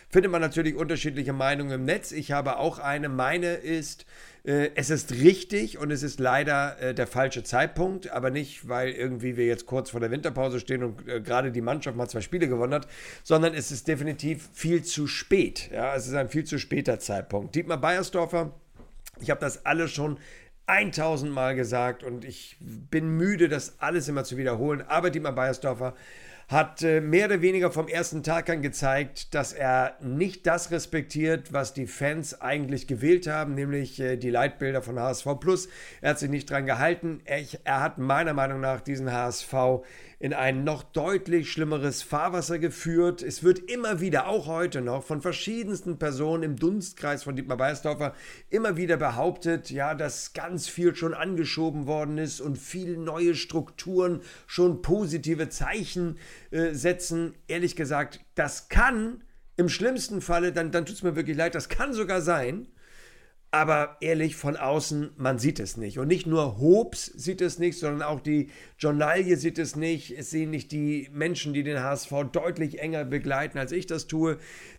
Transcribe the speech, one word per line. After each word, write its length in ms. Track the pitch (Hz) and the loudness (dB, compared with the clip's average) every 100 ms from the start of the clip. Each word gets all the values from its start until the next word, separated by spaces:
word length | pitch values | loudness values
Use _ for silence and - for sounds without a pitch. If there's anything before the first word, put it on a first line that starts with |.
| - | 4
Findet 240 | 185 190 | 6 6
man 80 | 170 | 4
natürlich 360 | 160 165 156 147 | 2 2 0 0
unterschiedliche 580 | 160 160 156 139 135 | -2 -2 -2 -2 -2
Meinungen 380 | 135 135 143 143 | 0 2 0 -2
im 120 | 131 131 | -2 0
Netz. 260 | 202 - | 0 -2
Ich 200 | 151 143 | -8 -2
habe 260 | 143 135 120 | -2 0 0
auch 200 | 160 123 | -2 -2
eine. 320 | 143 143 147 | -2 -2 -2
Meine 460 | 131 131 175 175 175 | 0 0 2 0 -2
ist, 500 | 147 165 151 - - - - - | -2 -4 -4 -12 -18 -20 -20 -10
äh, 260 | - 143 147 - | 0 2 2 0
es 160 | 135 | 0
ist 220 | 151 - | 0 -2
richtig 680 | 120 165 185 - 208 220 - | 8 8 8 2 -2 -2 -4
und 100 | 147 | -4
es 140 | 143 | -2
ist 160 | 147 - | -4 0
leider, 600 | 127 135 147 143 143 - | 4 4 4 2 0 -2
äh, 140 | 127 | -4
der 140 | 123 117 | -2 -2
falsche 340 | 127 135 127 | 0 0 0
Zeitpunkt, 720 | - 127 156 - 185 190 - | 0 2 2 0 -2 -2 -6
aber 180 | 123 127 | -4 -2
nicht, 400 | 143 135 - 120 | -2 -6 -12 -6
weil 220 | 123 131 | -2 -2
irgendwie 440 | - 131 123 127 120 | -2 -4 -2 -4 2
wir 120 | 120 | 2
jetzt 180 | 117 - | 2 -2
kurz 240 | 131 127 | -4 -4
vor 100 | 117 | -4
der 120 | 117 | -2
Winterpause 480 | 135 151 127 131 123 | -2 -2 -2 -2 -2
stehen 240 | - 131 | -4 -4
und, 240 | 123 107 123 | -4 -6 -6
äh, 140 | 120 | -6
gerade 300 | 104 123 135 | 0 0 0
die 100 | 117 | -2
Mannschaft 360 | 117 147 143 117 | -2 -2 -4 -4
mal 100 | 123 | -4
zwei 140 | 113 | -4
Spiele 260 | 101 175 156 | -4 0 2
gewonnen 280 | 120 123 147 | 2 0 -2
hat, 120 | - - - - | -4 -14 -16 -16
sondern 320 | - 160 165 156 | 2 4 6 2
es 160 | - | -4
ist 160 | 139 - | -4 -2
definitiv 600 | 139 151 - 147 156 - | -2 -2 -2 -4 -4 -8
viel 300 | - 160 170 | -6 0 2
zu 240 | 160 151 143 | 0 -2 -2
spät. 640 | - - 196 110 - - | -4 4 4 4 -2 -6
Ja, 220 | 110 131 135 | -4 -2 -2
es 100 | 127 | 0
ist 80 | |
ein 160 | 139 123 | 0 0
viel 140 | 151 | 0
zu 160 | 147 143 | -2 -4
später 400 | - 143 143 113 | 0 0 2 0
Zeitpunkt. 560 | - 101 - 101 101 165 | -2 -4 -2 -4 -2 -2
Dietmar 260 | 165 156 | -2 0
Beiersdorfer, 720 | 160 180 175 180 165 170 156 - - - - - - - | 2 2 0 0 0 0 -2 -8 -20 -20 -20 -18 -18 -8
ich 120 | 131 | -2
habe 100 | 143 | 0
das 240 | 147 - 143 | -2 -2 0
alles 240 | 160 165 | 0 0
schon 300 | - 151 143 - - - - - | -2 -4 -4 -10 -20 -20 -8 2
eintausend 640 | 190 202 156 160 151 147 | 2 2 0 0 0 -2
Mal 220 | 135 131 | 0 0
gesagt 500 | 127 117 123 123 123 | 0 0 0 0 -2
und 220 | 131 120 - | -8 -8 -10
ich 320 | - - - | -16 -18 -18
bin 480 | - 110 - 160 160 | -16 -14 -2 0 2
müde, 420 | 160 190 196 165 | 2 2 6 4
das 260 | 147 - - | 4 -4 -4
alles 300 | 147 170 139 | -2 0 0
immer 160 | 143 | -2
zu 120 | 131 127 | -4 -2
wiederholen, 480 | 127 113 143 143 - | -2 0 0 -2 0
aber 240 | 156 175 | 2 2
Dietmar 220 | 151 151 | 0 -2
Beiersdorfer 600 | 131 131 127 139 120 127 - - - - - - | 0 0 0 -2 -2 -4 -6 -16 -20 -20 -20 2
hat, 340 | 147 151 - | 2 2 2
äh, 200 | 160 156 | 4 4
mehr 260 | 151 175 208 | 6 4 6
oder 140 | 190 | 4
weniger 300 | 180 185 175 | 4 4 2
vom 160 | 156 160 | 2 -2
ersten 360 | 165 165 160 | -2 -2 -4
Tag 260 | 151 165 165 | 0 0 0
an 140 | 160 | -2
gezeigt, 720 | 139 - 139 135 147 - - 147 | -2 0 2 2 0 -8 -4 -2
dass 180 | 131 | -2
er 420 | - 131 127 127 - | 0 2 4 2 -2
nicht 460 | 127 139 190 - 170 | -4 -2 -2 0 0
das 240 | 170 - | 0 0
respektiert, 840 | 165 - 160 - 151 156 160 - | -4 -2 -4 -2 0 0 0 -2
was 220 | 139 131 143 | -4 -4 -6
die 100 | 120 | -8
Fans 560 | - 143 156 147 - | -2 -2 -2 -6 -8
eigentlich 460 | 127 147 135 131 - | -4 -2 -2 -4 -4
gewählt 400 | 117 147 180 165 | 0 4 4 4
haben, 260 | 156 147 | -2 -2
nämlich, 460 | 139 139 143 131 - | -2 -2 -2 -4 -4
äh, 180 | 127 123 | -2 -2
die 140 | 123 | 0
Leitbilder 500 | 117 139 - 135 135 | 2 2 0 -2 -2
von 180 | 117 120 | -2 -2
H 120 | 127 | -2
S 100 | 127 | -2
V 140 | 139 139 | -4 0
Plus. 340 | 170 180 - - - - | 2 2 0 -14 -18 -2
Er 100 | 147 | 0
hat 80 | 147 | 0
sich 100 | 143 | -2
nicht 180 | 143 - | -4 -2
dran 160 | 139 135 | -2 0
gehalten. 560 | 120 156 175 165 156 - | 2 2 2 -4 -8 -4
Er, 180 | 143 143 - | -4 -4 -8
er 180 | - 135 | 0 0
hat 180 | 151 143 | 0 -2
meiner 340 | 131 143 165 | 2 2 2
Meinung 260 | 143 135 135 | 2 0 0
nach 220 | 131 127 | -2 -2
diesen 300 | 139 135 131 | -4 -4 -2
H 160 | 120 123 | 0 -2
S 140 | 120 | -4
V 420 | - 131 127 127 - - - - | -2 2 4 2 -2 -18 -20 -8
in 160 | 135 | -4
ein 300 | 143 131 131 | 0 0 2
noch 180 | 147 147 | -2 -4
deutlich 720 | - 156 160 196 175 170 143 | -4 -2 0 0 2 0 0
schlimmeres 500 | 156 156 151 139 123 | -2 -2 0 -2 -4
Fahrwasser 560 | - 151 175 175 156 170 | -2 0 0 0 -2 -2
geführt. 640 | 160 - 165 165 175 175 | -2 -2 0 4 4 2
Es 220 | - - | -6 4
wird 160 | 175 185 - | 4 4 0
immer 300 | 247 226 175 | -4 -2 0
wieder, 280 | 185 143 180 | 2 2 2
auch 200 | 214 151 | -2 -2
heute 340 | 165 175 143 | -2 -2 -2
noch, 220 | 120 135 | -2 -4
von 180 | - 147 | -4 -4
verschiedensten 760 | 175 156 208 226 214 190 180 151 | -4 -4 -4 -4 -4 -6 -6 -4
Personen 420 | 151 135 156 165 | -4 -2 -2 0
im 120 | 156 131 | -2 0
Dunstkreis 680 | 160 208 175 - 147 143 | 0 0 -4 -6 -4 -4
von 120 | 143 131 | -4 -6
Dietmar 220 | 127 123 | -4 0
Beiersdorfer 560 | 135 147 151 143 143 - - - - | 0 0 -4 -2 -4 -6 -16 -18 -2
immer 280 | 220 220 165 | 0 2 0
wieder 200 | 180 160 | 2 2
behauptet, 760 | 143 117 170 - 165 165 - | 2 2 0 0 -2 -2 -2
ja, 220 | 135 143 | -4 -2
dass 400 | 156 147 - - | -2 -4 -6 -10
ganz 360 | - 170 175 - | -10 -8 -6 -6
viel 260 | - 175 - | 2 2 2
schon 180 | 165 | -2
angeschoben 720 | 151 175 170 147 156 160 147 139 | -2 -2 -2 -2 0 -2 -2 -2
worden 320 | 151 151 151 | -2 -2 -2
ist 220 | 151 - | -4 -4
und 180 | 151 135 | -6 -6
viele 400 | - 180 175 165 | -8 -8 -6 -6
neue 380 | 160 160 175 147 | -4 2 2 2
Strukturen 880 | - 160 - - 175 185 180 165 - - - | -2 -4 -4 -10 0 2 2 0 -6 -20 -6
schon 340 | - 180 151 | 4 4 4
positive 680 | - 202 180 160 156 160 160 | 2 2 2 -2 -2 0 -2
Zeichen, 680 | - 143 214 - 180 175 156 - - - | -2 -2 -2 -4 -2 -4 -4 -12 -20 -6
äh, 220 | 160 165 | 0 0
setzen. 640 | 143 170 180 - 165 170 - - | 2 0 0 -2 -2 -2 -6 -6
Ehrlich 280 | 170 175 - | -2 -2 -2
gesagt, 460 | 139 147 143 - - - | -2 0 -2 -8 -6 -2
das 340 | 147 - - | -2 -4 2
kann 520 | - 247 226 226 247 - - - - | 6 6 4 -2 -6 -16 -20 -6 0
im 100 | 175 | 2
schlimmsten 540 | - 226 254 - 196 | 2 0 0 -2 -6
Falle, 320 | - 170 175 | 0 2 2
dann, 180 | 170 160 | 0 0
dann 140 | 170 165 | 0 -2
tut's 180 | 214 | -2
mir 140 | 180 156 | -2 0
wirklich 200 | 147 147 | -2 0
leid, 180 | 165 170 | 0 0
das 140 | - | -2
kann 240 | - 277 | 0 0
sogar 280 | 226 190 185 | 0 0 2
sein, 460 | 160 160 123 185 254 - - - - - - - - | 2 2 0 -4 -10 -18 -20 -20 -20 -20 -20 -20 0
aber 440 | 156 156 151 147 - | 2 4 4 2 -2
ehrlich, 340 | 156 160 160 - | 0 2 2 0
von 220 | 143 - | -4 0
außen, 540 | 135 151 151 147 147 - | 2 2 0 -2 -4 -2
man 240 | 131 127 | 0 2
sieht 220 | 139 175 | 0 0
es 160 | 98 117 | -6 -6
nicht. 200 | 104 127 | -6 -4
Und 120 | 139 | 2
nicht 180 | 180 160 | 2 4
nur 320 | 160 143 101 | 2 2 4
Hobbs 460 | 151 202 - - - | 8 8 6 -6 -10
sieht 340 | - 165 185 | -6 -6 0
es 180 | 180 - | -2 2
nicht, 220 | 175 175 | 0 0
sondern 220 | 151 147 | -2 -2
auch 180 | 151 139 | -2 -2
die 300 | 151 151 139 - - - | 2 2 2 -8 -20 -2
Journalie 600 | 151 147 151 180 180 160 | 2 4 4 4 4 4
sieht 200 | 165 160 | 4 -2
es 180 | 147 147 | -4 -2
nicht. 340 | 165 160 - | -2 -2 -6
Es 180 | 127 123 | -12 -6
sehen 200 | 160 156 | -4 -2
nicht 240 | 151 - | -4 -4
die 360 | 151 147 147 135 | -2 0 -2 -4
Menschen, 400 | 143 160 175 147 | -4 -2 -2 -2
die 100 | 143 | -2
den 180 | 143 143 | -2 -2
H 120 | 131 | -2
S 120 | 143 - | -4 -2
V 180 | 143 135 | -4 -2
deutlich 560 | 175 170 160 151 - | -2 -2 -2 -4 -4
enger 240 | 156 160 127 | -4 -4 -2
begleiten, 520 | 143 139 135 151 143 | -2 0 -2 -2 -4
als 140 | 131 | -4
ich 160 | 175 180 | -4 -4
das 200 | 160 - | -6 -2
tue. 320 | 160 160 156 - - - | 0 2 0 -8 -18 -20